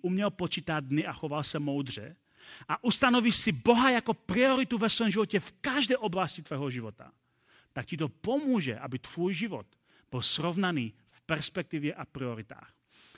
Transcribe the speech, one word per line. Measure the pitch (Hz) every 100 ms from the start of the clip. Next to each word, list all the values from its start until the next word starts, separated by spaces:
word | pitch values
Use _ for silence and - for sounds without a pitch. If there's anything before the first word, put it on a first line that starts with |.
uměl | 180 185 202
počítat | 196 175 - 156 156
dny | 131 147 185
a |
choval | - 151 147
se | 143 156
moudře | 143 143 139 104 117 - _ _ - - -
a | 151
ustanovíš | 247 - 262 247 226 -
si | 220
Boha | 139 - 233 262
jako | 240 233
prioritu | - - 196 262 262 262 233
ve | 220
svém | - 220
životě | 202 202 190
v | -
každé | - 277 269 226 254
oblasti | 214 190 175 -
tvého | 147 139 139
života, | 123 113 - - _ _ _ _ - _
tak | 127 -
ti | 156
to | 156
pomůže, | - 196 277 285 233 135 107
aby | 135 127
tvůj | - 170 180
život | 165 220 135 - _ _ _ _
byl | 127
srovnaný | - - 170 170 185 156 113 - _
v | -
perspektivě | - 156 - 185 165 156 147
a | - -
prioritách. | 131 127 110 107 - - _ _ - -